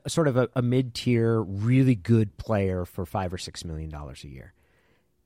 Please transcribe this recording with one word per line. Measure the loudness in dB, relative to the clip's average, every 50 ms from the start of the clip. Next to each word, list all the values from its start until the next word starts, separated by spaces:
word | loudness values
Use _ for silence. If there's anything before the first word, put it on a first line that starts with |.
| -4
a | -4
sort | 0 2 2
of | 2 4
a, | 2 0 0 0
a | 0
mid-tier, | 0 2 2 2 0 -2 -4 -4 0 2 2 4 4 2 2 0
really | 0 -2 -4 -2 0 2 4 6 6 4 4
good | 2 4 4 4 4 4 2 -4
player | -12 -6 -2 0 0 0 0 0 -2 -4
for | -6 -8 -10 -8
five | -6 -4 -4 -4 -4 -6
or |
six | -8 -10 -12 -14 -12 -12
million | -10 -8 -8 -8 -10
dollars | -10 -12 -14 -14 -16 -16 -18
a | -18
year." | -18 -18 -20 -20 _ _ _ _ _ _ _ _ _ _ _ _ _ _ _